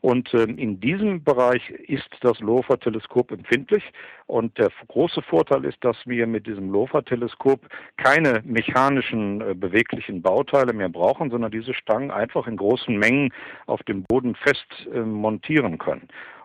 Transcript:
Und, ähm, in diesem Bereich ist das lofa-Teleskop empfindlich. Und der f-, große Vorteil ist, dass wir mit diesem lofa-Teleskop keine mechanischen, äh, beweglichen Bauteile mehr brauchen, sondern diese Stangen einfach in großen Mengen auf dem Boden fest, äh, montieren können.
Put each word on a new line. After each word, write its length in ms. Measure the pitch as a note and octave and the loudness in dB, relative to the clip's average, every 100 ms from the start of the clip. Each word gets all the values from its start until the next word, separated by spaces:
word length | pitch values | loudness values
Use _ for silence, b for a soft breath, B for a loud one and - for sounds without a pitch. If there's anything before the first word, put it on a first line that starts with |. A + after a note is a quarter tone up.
Und, 340 | - B2 A#2+ | 2 2 2
ähm, 240 | A#2+ A2+ G2 | 2 2 0
in 220 | G#2+ F#2+ | -6 -4
diesem 420 | A2+ F#3+ G#3+ F#3 | -2 0 0 0
Bereich 480 | D3+ B2+ B2 B2 - | 0 2 2 2 -2
ist 400 | - - C3+ - - | -16 -8 -8 -8 -2
das 180 | B2 A2+ | 0 0
lofa-Teleskop 920 | G#2+ B2 B2 C3 - A2 - B2 B2 | 0 0 2 0 -2 -4 -2 -2 -2
empfindlich. 540 | G2+ - B2+ C#3 G#3 - B B B - | -2 0 0 2 0 0 B B B -4
Und 320 | B2 A2+ - | -2 -2 2
der 80 | G#2 | 0
f-, 220 | - - | 0 -4
große 340 | A#2 E3 - | 0 0 0
Vorteil 420 | - E3 D#3+ C#3 | 0 0 2 0
ist, 140 | C3+ - | 0 -2
dass 120 | B2 A2+ - | -2 -2 -4
wir 200 | A#2+ A#2 | -2 0
mit 180 | A2 G#2 | -2 -6
diesem 240 | G2+ F#2+ | -8 -2
lofa-Teleskop 880 | G2+ B2 D3+ - B2 A#2 - C3+ C3+ - B B - | 0 0 0 -2 -4 -4 -2 2 2 -2 B B 0
keine 460 | C3 D3 D3+ A2+ | 4 6 4 2
mechanischen, 960 | A#2 A#2 - B2+ C3+ C#3 - A#2 G#2 G2+ | 0 -2 0 2 4 2 0 -2 -2 -2
äh, 120 | G#2+ | -4
beweglichen 680 | F#2 F#2+ G2+ A#2+ - - G2 | -4 0 0 0 -4 -8 -4
Bauteile 500 | E2 G2+ C#3 C#3+ B2+ | 0 2 2 2 2
mehr 160 | A2+ F#2 | 0 -4
brauchen, 420 | E2 F#2 C3+ D3+ | 0 2 2 -2
sondern 220 | A#2+ A2+ | -2 -4
diese 220 | A2 A#2+ | -4 -6
Stangen 360 | B2+ - A2 C#3 | -4 -2 -2 -2
einfach 380 | G2 A2+ E3 B2 | -4 -4 -2 -4
in 80 | G#2 | 0
großen 400 | G2 B2 - G#2 | 2 2 0 0
Mengen 360 | G#2+ C3+ C3+ B B B - | 2 2 0 B B B -6
auf 180 | G#2+ | -6
dem 180 | - G2+ | -4 -6
Boden 320 | F#2+ B2 B2 | 0 0 0
fest, 540 | G#2+ C#3+ C#3 - - - | 0 0 0 -4 -18 -8
äh, 80 | C3 | -6
montieren 800 | A2 G#2+ G#2+ G#2+ - D#3 A2+ D#2+ | -4 -2 -2 -2 -2 0 0 -2
können. 220 | - C#2 - B B B | -4 -6 -10 B B B